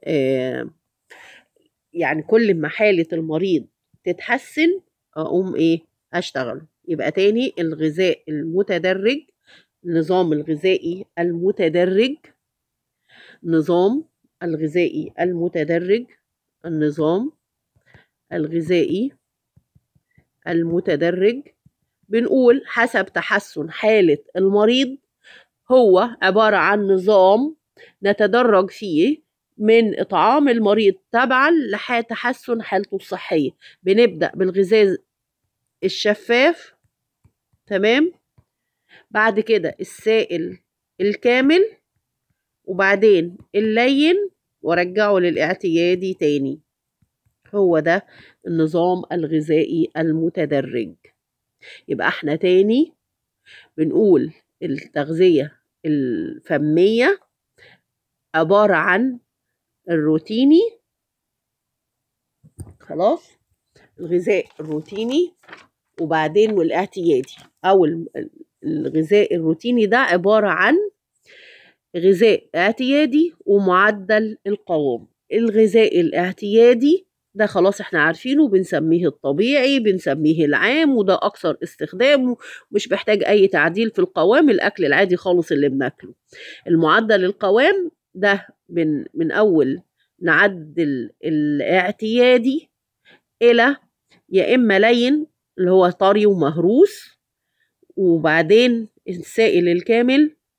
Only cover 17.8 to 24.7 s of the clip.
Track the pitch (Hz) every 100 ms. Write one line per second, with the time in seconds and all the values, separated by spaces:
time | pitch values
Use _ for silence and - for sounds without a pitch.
17.8 | _ _ _ _ - 170 151 165 160 175
18.8 | - 185 262 - _ _ _ _ _ _
19.8 | _ _ _ _ _ _ 165 170 165 170
20.8 | 185 147 170 180 202 254 - _ _ _
21.8 | _ _ - 226 - 262 240 269 - 233
22.8 | 240 214 190 170 - 202 - 156 156 -
23.8 | 220 220 170 147 - 175 190 202 220